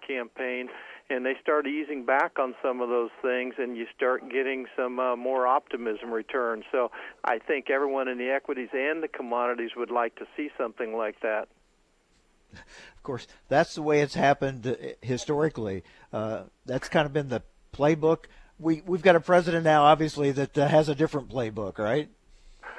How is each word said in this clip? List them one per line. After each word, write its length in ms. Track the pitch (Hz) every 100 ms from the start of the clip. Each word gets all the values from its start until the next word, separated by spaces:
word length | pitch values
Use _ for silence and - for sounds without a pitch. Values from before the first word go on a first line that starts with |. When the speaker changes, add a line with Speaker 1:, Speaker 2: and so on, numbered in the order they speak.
| -
Speaker 1:
campaign, 600 | 135 117 - 127 127 127 - - - -
and 160 | 127 127
they 100 | 127
start 260 | - 151 143
easing 380 | 147 147 143 120
back 340 | 135 143 -
on 160 | 127 120
some 160 | 139 123
of 80 | 123
those 240 | 120 117 -
things, 340 | 127 123 127 123
and 180 | 123 117
you 120 | 113
start 380 | - 127 127 135
getting 360 | 127 131 131 120 -
some, 220 | 127 123
uh, 180 | 127 120
more 280 | 127 131 127
optimism 640 | 143 - 123 117 104 117
return. 520 | 113 - 135 120 110 -
So 200 | 135 120 - - - -
I 140 | 113
think 300 | - 143 -
everyone 380 | 135 139 135 127
in 100 | 123
the 120 | 127
equities 380 | 135 - 131 117
and 320 | 135 139 160
the 60 | 156
commodities 640 | - 123 117 123 120 113 120
would 160 | 123
like 240 | 120 113 -
to 100 | 113 -
see 120 | 147 -
something 380 | 120 - 117 113
like 240 | 107 -
that. 300 | 113 107 - _ _ _ _ _ _ _ _ _ _
Speaker 2:
Of 500 | - - - - -
course, 240 | - 123 - - -
that's 260 | 139 170 -
the 60 |
way 180 | 151 147
it's 160 | 139 170
happened, 500 | 139 139 139 131 120
uh, 100 | 117 - -
historically. 800 | 117 - - 147 156 127 104 95 - - -
Uh, 300 | 113 110 104 95 _ 127
that's 220 | 123 -
kind 180 | 175 147
of 60 |
been 160 | 147 139
the 160 | 113 - _ _
playbook. 520 | - 143 160 156 160 - - - -
We, 240 | 160 160 185
we've 160 | 180
got 160 | 185 165
a 20 |
president 460 | 160 180 175 170 160
now, 180 | 151
obviously, 480 | 147 156 156 147 143
that, 260 | 135 139 151
uh, 100 | 143
has 180 | 156 156
a 80 | 139
different 340 | 160 147 113
playbook, 480 | 120 113 107 98 90
right? 300 | 107 139 151 _ _ - - - -